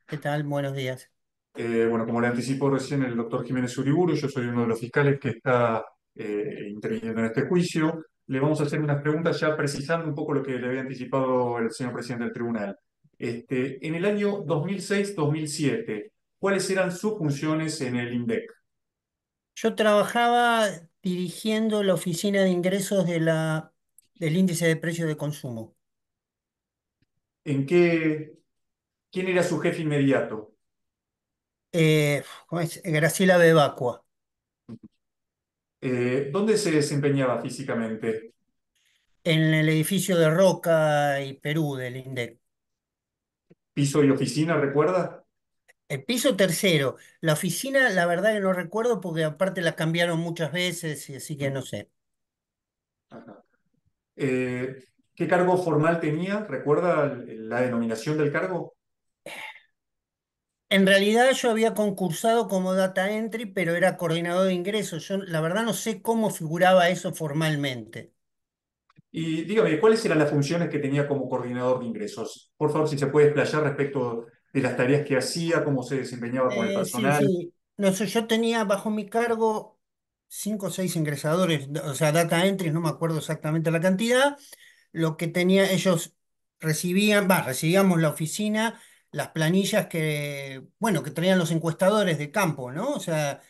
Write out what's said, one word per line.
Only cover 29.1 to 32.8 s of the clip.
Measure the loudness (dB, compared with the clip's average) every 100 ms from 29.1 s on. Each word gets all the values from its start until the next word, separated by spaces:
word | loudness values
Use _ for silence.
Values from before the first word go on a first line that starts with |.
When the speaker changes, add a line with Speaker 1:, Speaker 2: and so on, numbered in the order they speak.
Speaker 2:
quién | -6 0
era | 2
su | 2 0
jefe | 0 -2
inmediato? | 0 2 4 2 0 -6 -12 _ _ _ _ _ _ _ _ _ _ _ _
Speaker 1:
Eh, | 2 4 4 4 0 -4 -16 -8
¿cómo | -6
es? | -6 -6